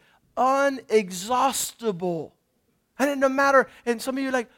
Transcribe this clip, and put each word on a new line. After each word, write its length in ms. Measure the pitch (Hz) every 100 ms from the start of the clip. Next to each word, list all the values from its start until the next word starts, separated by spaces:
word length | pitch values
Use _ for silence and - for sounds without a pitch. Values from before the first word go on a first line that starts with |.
| _ _ _ -
unexhaustible. 2000 | 254 269 277 269 - 220 190 185 196 247 269 - - - 226 175 180 165 139 _ _ _ _ _ _ -
And 120 | 277
it 80 | 277
no 100 | 269
matter, 400 | 262 277 277 247 - -
and 140 | 233
some 160 | 262 262
of 60 |
you 60 | 269
are 40 |
like, 160 | 254 233